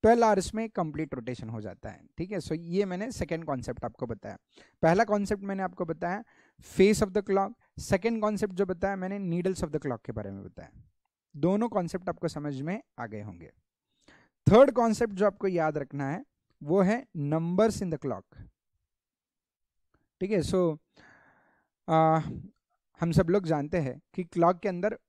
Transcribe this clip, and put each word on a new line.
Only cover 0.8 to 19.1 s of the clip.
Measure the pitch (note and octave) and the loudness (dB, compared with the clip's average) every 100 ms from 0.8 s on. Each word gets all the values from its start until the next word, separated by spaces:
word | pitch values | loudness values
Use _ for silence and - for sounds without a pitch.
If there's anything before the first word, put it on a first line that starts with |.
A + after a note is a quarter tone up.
| D#3+ D3 D#3 | -4 -4 -6
रोटेशन | C3 A#2 B2 A2 | -8 -8 -10 -8
हो | A2+ | -8
जाता | G#2 F2 A2 | -10 -12 -16
है। | F#2+ - - | -16 -18 -12
ठीक | F3+ | -8
है, | G3+ | -8
so | - | -6
ये | D#3+ E3+ F3+ | -8 -2 -2
मैंने | G3+ F3+ A#3 | -2 -4 -8
सेकंड | - E3 E3 | -8 -6 -6
कॉन्सेप्ट | D#3+ C3+ G#2+ A#2 | -4 -6 -6 -8
आपको | A#2 - A#2+ | -10 -8 -8
बताया। | A2+ G#2+ G2+ _ _ - _ | -8 -12 -16 _ _ -20 _
पहला | D#3+ F3+ | 4 4
कॉन्सेप्ट | A3+ G#3 G3 G#3 | 2 0 -2 -4
मैंने | G3 G3 | -4 -6
आपको | F#3 F3+ | -6 -6
बताया | E3+ D#3+ F3 G3+ - _ _ _ - - | -8 -6 -6 -8 -10 _ _ _ -8 4
face | F#3+ G#3+ | 6 6
of | G3+ | 2
the | G3 | -2
clock, | G3 G3 G3 - _ - | 0 0 0 -8 _ -16
second | - F#3+ G#3+ A3+ | -2 0 0 0
concept | G#3 G3+ G#3 | -2 -2 -4
जो | F#3 F#3+ | -2 -2
बताया | F3 G3 G3 | -2 -4 -4
मैंने | F#3 G3+ | -6 -6
needles | F#3+ E3+ F3+ F#3 | -2 0 -2 -2
of | E3 | -4
the | D3 | -4
clock | C#3+ A#2 | -4 -6
के | - | -6
बारे | G#2+ G2 | -8 -8
में | G2 | -10
बताया। | F#2+ - F2+ - - _ _ _ _ C#3+ | -14 -18 -20 -20 -20 _ _ _ _ -2
दोनों | E3 G3+ A#3 | 0 0 0
कॉन्सेप्ट | G#3 E3+ F#3 F3+ | -2 -4 -6 -8
आपको | D#3 E3 | -6 -6
समझ | - D3 C3+ | -6 -8 -6
में | D3+ G#3 _ - | -6 -8 _ -14
आ | A#2 | -12
गए | G#2+ | -10
होंगे। | G#2 E2+ D#2 _ _ _ _ _ _ - _ _ - | -12 -14 -20 _ _ _ _ _ _ -20 _ _ 6
थर्ड | G#3+ C#4 | 8 8
कॉन्सेप्ट | B3 A#3 G#3+ A#3 | 6 2 2 -2
जो | F#3+ G3+ | 2 0
आपको | G3 G3 | 2 -2
याद | F3 D#3 D3+ | 0 0 -2
रखना | C3+ C#3+ C#3 | -6 -6 -4
है | F3 C#4+ _ _ _ | -6 -10 _ _ _
वो | D3 F#3+ | 0 2
है | F#3 A#3 - E3 | 4 2 -4 -6
numbers | C#3+ D#3+ E3 F#3 A3 - | -2 -2 0 2 2 2
in | F#3 | -6
the | D#3 | -4
clock। | C#3 F#2+ - - - _ _ _ _ _ _ | -4 -6 -10 -20 -20 _ _ _ _ _ _